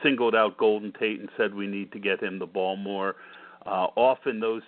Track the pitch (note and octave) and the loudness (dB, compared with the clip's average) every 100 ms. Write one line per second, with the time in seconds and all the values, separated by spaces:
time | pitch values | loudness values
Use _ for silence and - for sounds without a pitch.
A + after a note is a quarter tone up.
0 | D3 B2+ A#2+ A2 G#2+ - A2 G#2+ G#2 - | 0 2 4 4 4 4 2 2 -2 -4
1 | A2 A2 G2+ - G#2+ G2+ G2+ G2+ F#2+ G#2+ | -4 -4 -8 -4 -4 -4 -6 -6 -8 -6
2 | G2+ F#2 G2+ F#2+ F2 F#2+ F#2 G2 G2+ G2 | -4 -2 -4 -6 -6 -2 -2 -4 -6 -4
3 | G2 - - - - - - F#2+ F#2 - | -4 -6 -12 -20 -20 -14 -4 0 0 4
4 | B2+ C3 C#3 A2 A2+ A2+ | 4 4 -2 -2 -2 -4